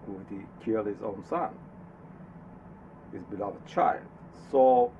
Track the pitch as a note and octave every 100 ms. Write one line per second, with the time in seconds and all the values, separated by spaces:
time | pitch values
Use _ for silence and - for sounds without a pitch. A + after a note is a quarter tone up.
0 | - F#2+ F#2 G2 - - - A2 G#2 G2
1 | A2 G2 - E3 D#3+ - - - - -
2 | - - - - - - - - - -
3 | - - F2+ G2 G2+ - - - - -
4 | - - - - - C#3 C3 B2+ A#2+